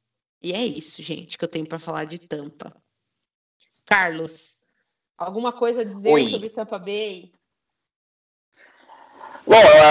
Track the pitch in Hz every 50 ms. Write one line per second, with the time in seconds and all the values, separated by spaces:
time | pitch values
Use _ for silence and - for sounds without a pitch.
0 | _ _ _ _ _ _ _ _ - 175 180 220 247 277 285 - 156 - - -
1 | 160 - 156 147 175 165 - - 170 165 - 160 156 - 165 160 160 165 156 156
2 | 156 151 165 170 170 175 151 147 143 151 - _ - - - _ _ _ _ _
3 | _ _ _ _ _ _ _ _ _ _ _ _ _ _ _ _ _ - 208 196
4 | 185 170 160 160 165 160 165 - - - _ _ _ _ _ _ _ _ _ _
5 | _ _ _ _ 170 185 196 226 240 240 240 240 247 233 233 254 226 202 196 -
6 | 196 - 302 294 254 220 - - 208 220 - 240 214 - 214 190 175 202 202 208
7 | 220 208 185 180 185 _ _ _ _ _ _ _ _ _ _ _ _ _ _ _
8 | _ _ _ _ _ _ _ _ _ _ _ _ - _ _ _ _ _ - -
9 | - - - - - - - - - - 214 226 202 - 151 156 151 151